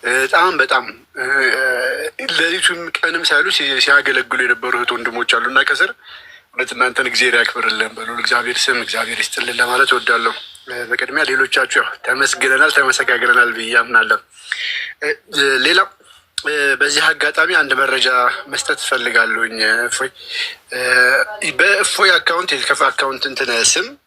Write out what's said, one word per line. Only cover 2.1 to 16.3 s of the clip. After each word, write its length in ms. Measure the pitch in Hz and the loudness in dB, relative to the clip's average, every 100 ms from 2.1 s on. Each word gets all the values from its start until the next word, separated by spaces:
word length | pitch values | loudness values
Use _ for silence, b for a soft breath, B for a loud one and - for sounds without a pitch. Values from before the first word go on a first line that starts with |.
| - 262 | -10 -6
ሌሊቱም 460 | - - - 196 175 170 | -2 -2 0 0 -2 -6
ቀንም 280 | - 165 165 | -4 -2 -2
ሳይሉ 220 | 165 151 151 | 0 2 2
ሲ-፣ 180 | - 143 131 | 0 0 0
ሲያገለግሉ 580 | 127 143 143 127 123 127 | 4 4 2 -2 -2 -2
የነበሩ 320 | 123 123 127 | 0 0 -2
እህት 160 | 123 123 | -2 -2
ወንድሞች 380 | 120 117 117 120 | -2 -4 -4 -2
አሉ 120 | 120 117 | 0 0
እና 140 | 131 | 0
ከስር 280 | 139 139 190 - B B B B B | 0 0 -2 -2 B B B B B
እውነት 240 | - 135 | -8 -6
እናንተን 360 | 123 127 120 127 | 0 -2 0 -2
እግዚአብሔር 300 | 117 123 120 | 0 2 2
ያክብርልን 560 | 113 123 117 110 113 | 0 -2 -4 -2 -4
በሉ። 160 | 110 113 | -6 -10
እግዚአብሔር 440 | 120 - 120 117 120 | -6 0 0 0 -2
ስም 200 | - 123 | 0 0
እግዚአብሔር 400 | 113 113 113 117 | -2 -4 -4 -4
ይስጥልን 380 | - - 117 120 | -4 -4 -4 -2
ለማለት 340 | 123 123 135 | 0 2 2
እወዳለሁ። 440 | 123 117 120 113 113 - - - 123 123 | 2 2 0 0 -4 -12 -20 -12 -10 -6
በቅድሚያ 360 | - - 139 | -4 -4 -2
ሌሎቻችሁ 540 | 151 196 - - - - | 0 0 2 0 0 0
ያው 100 | - - | -2 -6
ተመስግነናል፣ 680 | - 131 135 - 135 131 143 | -4 -2 0 0 0 4 4
ተመሰጋግነናል 800 | 143 135 135 131 123 120 123 120 | 4 2 0 0 0 2 4 2
ብዬ 200 | 113 113 120 | 0 -2 0
አምናለሁ። 420 | 113 113 110 110 _ B B B B B B - 147 151 _ - 139 131 | 2 2 2 0 _ B B B B B B -6 -6 -6 _ -2 2 2
ሌላው 280 | 135 180 196 - - b _ | 4 4 2 -2 -20 b _